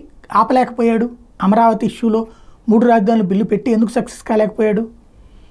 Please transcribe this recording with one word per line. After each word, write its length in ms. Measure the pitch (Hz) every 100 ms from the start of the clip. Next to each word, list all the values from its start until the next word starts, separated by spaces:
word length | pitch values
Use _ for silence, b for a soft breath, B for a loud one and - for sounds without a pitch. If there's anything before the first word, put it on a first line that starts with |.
| - - -
ఆపలేకపోయాడు? 760 | - 226 254 247 240 233 226 240 - - -
అమరావతి 440 | 190 220 226 220 233
ఇష్యూలో 360 | - 226 220 226 b b b -
మూడు 160 | 214 247
రాజధానుల 400 | 226 196 226 185
బిల్లు 180 | 196
పెట్టి 260 | 226 208 262
ఎందుకు 240 | 220 226 240
సక్సెస్ 260 | - -
కాలేకపోయాడు? 600 | - 220 214 220 214 208 226 - _ b b b b